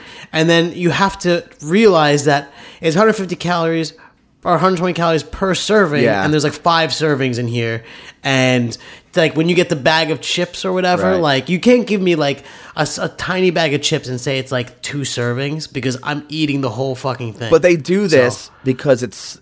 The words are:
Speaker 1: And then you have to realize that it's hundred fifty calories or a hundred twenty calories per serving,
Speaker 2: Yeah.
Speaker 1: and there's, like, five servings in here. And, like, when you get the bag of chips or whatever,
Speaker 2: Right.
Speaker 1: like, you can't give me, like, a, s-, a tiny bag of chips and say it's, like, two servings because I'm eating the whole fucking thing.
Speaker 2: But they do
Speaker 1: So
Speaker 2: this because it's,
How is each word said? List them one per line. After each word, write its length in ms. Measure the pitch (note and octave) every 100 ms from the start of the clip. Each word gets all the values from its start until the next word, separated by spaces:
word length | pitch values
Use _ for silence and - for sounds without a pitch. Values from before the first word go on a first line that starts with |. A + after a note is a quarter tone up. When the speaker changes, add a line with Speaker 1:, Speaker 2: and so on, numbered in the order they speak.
| - - -
Speaker 1:
And 160 | D#3+ E3
then 240 | E3+ E3+
you 160 | - F3+
have 280 | C#3+ G3 -
to 260 | F3 F3 - -
realize 640 | D3 F#3+ A3 E3+ D3+ D3 C3+
that 260 | C#3+ C#3+ - - -
it's 140 | E3 D#3+
hundred 160 | A3
fifty 220 | G#3 F#3+ E3+
calories 560 | E3+ F3 E3 E3 D#3 - - _ _ _
or 120 | - E3+
a 40 |
hundred 180 | F#3 F3+
twenty 160 | F3+
calories 300 | E3+ E3+ D#3+
per 320 | - - F#3+ F3
serving, 480 | - G#3+ F3+ D3
Speaker 2:
Yeah. 200 | A#2 G2+
Speaker 1:
and 100 | G2
there's, 100 | D3+
like, 80 | D3
five 360 | D3 F3 E3 D#3+
servings 500 | - D#3 C#3+ C3+ A#2+
in 80 | A#2+
here. 380 | A#2+ A#2 A2+ - - - - C#3+
And, 520 | C3 B2+ B2+ A#2+ - - - _ -
like, 220 | D#3+ D3+
when 100 | E3
you 80 | F3
get 140 | F3+
the 60 | D#3
bag 340 | B2+ D#3+ D#3+
of 80 | D#3
chips 460 | - - F3 - F#3+
or 80 |
whatever, 380 | F#3 F#3 F3+ F#3
Speaker 2:
Right. 100 | F#3
Speaker 1:
like, 280 | D#3 C3+ C3
you 100 | F3
can't 280 | A#3 B3 G#3
give 140 | G#3
me, 140 | F#3 E3
like, 280 | C#3+ C#3 - - - -
a, 60 |
s-, 160 | D3+ -
a 100 | E3
tiny 440 | - - F#3 F#3
bag 220 | E3+ D#3+
of 80 | C#3+
chips 280 | - D3 B2+
and 100 | B2+
say 180 | D3 C3+
it's, 140 | B2+
like, 300 | C3 A#2+ -
two 180 | - D3
servings 720 | C3+ - A#2+ A#2+ C#3+ D#3 D3+
because 260 | C3+ C3 B2
I'm 220 | - D3 D3
eating 320 | D#3 D3+ C#3
the 100 | C3
whole 260 | A2 C3+ B2+
fucking 380 | C3 A#2+ A#2+
thing. 160 | G#2 A#2
Speaker 2:
But 100 | D#3+
they 160 | F3+ E3+
do 320 | C3+ F#3+ G3+
Speaker 1:
So 80 | C#3+
Speaker 2:
this 340 | B2 - - - C3
because 360 | C3 D3+ B2+
it's, 380 | A#2+ - - -